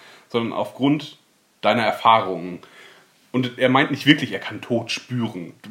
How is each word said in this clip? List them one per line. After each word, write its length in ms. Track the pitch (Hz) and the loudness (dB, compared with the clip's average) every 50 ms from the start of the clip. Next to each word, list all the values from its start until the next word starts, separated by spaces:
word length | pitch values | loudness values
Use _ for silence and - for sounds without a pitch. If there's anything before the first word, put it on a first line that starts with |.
| - - - - _ _ | -20 -20 -20 -20 _ _
sondern 240 | - 117 117 110 | -4 -4 -2 -2
aufgrund 680 | - 101 107 - - - 135 143 151 151 - - - _ _ _ _ _ _ _ _ - | -4 -6 -6 -6 -4 0 2 2 2 0 -2 -12 -18 _ _ _ _ _ _ _ _ 0
deiner 220 | - 104 113 117 110 | 2 2 2 4 2
Erfahrungen. 760 | 101 - - - 117 113 110 98 95 92 82 87 90 90 85 - - - - - - - - _ _ _ _ _ _ | 0 -2 2 6 6 6 6 4 0 -6 -6 -6 -10 -12 -12 -16 -20 -20 -20 -20 -20 -20 -20 _ _ _ _ _ _
Und 280 | - 127 123 120 - 123 | -4 -2 -2 -2 -2 0
er 100 | 131 127 | 0 2
meint 220 | 127 135 156 - | 2 2 2 0
nicht 140 | 147 - - | -2 0 4
wirklich, 260 | - 156 - 127 - | 4 4 4 2 -6
er 80 | 92 - | -6 -10
kann 200 | - - 110 - | -8 -10 -12 -12
Tod 300 | - - 120 110 110 - | -6 -4 -4 -4 -4 -6
spüren. 600 | - - - - 127 120 113 95 87 90 82 85 - _ - 107 | -10 -10 -8 -8 -6 -4 -4 -4 -6 -10 -12 -14 -16 _ -20 -18